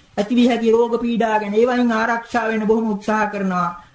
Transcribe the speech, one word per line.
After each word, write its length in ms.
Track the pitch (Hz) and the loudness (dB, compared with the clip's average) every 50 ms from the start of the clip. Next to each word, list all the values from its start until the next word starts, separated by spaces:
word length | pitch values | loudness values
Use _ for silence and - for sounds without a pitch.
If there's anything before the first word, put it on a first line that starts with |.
| _ _ - | _ _ -6
ඇති 180 | 202 202 - 247 | -4 -4 0 2
වී 140 | 240 240 262 | 4 4 4
හැකි 240 | 233 220 226 220 | 2 2 2 2
රෝග 220 | 220 233 240 226 233 | 4 4 4 2 0
පීඩා 420 | 226 240 233 233 202 233 220 214 214 | -2 -2 -2 -2 0 0 0 0 0
ගැන. 160 | 208 202 208 | -2 0 0
ඒවායින් 380 | 220 240 254 247 247 247 240 | 0 2 2 2 0 0 0
ආරක්ෂා 560 | 226 220 226 240 226 233 - - - 233 220 220 | 0 0 0 -2 -2 -4 -4 -4 -4 -2 -2 -2
වෙන්න 180 | 226 214 208 | -2 0 0
බොහොම 240 | 208 220 226 220 220 | 0 0 0 0 -2
උත්සාහ 400 | 208 196 - 220 214 214 208 202 | -4 -4 -2 -2 -2 0 -2 -2
කරනවා. 380 | 208 202 196 190 180 180 175 175 - - - - | -4 -4 -2 -2 -2 -2 -2 -4 -6 -10 -18 -20